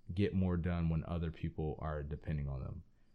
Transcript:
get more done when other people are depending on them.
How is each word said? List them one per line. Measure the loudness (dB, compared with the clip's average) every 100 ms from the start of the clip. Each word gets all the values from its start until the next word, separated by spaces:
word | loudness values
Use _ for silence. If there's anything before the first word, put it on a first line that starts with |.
| -4
get | 0 2
more | 4 4 4
done | 2 2 2
when | 2 0
other | -2 -2
people | -2 -4 -2 -2 -2
are | -4 -4
depending | -4 -6 -2 -2 -2
on | -4
them. | -4 -8 -12 -20 -20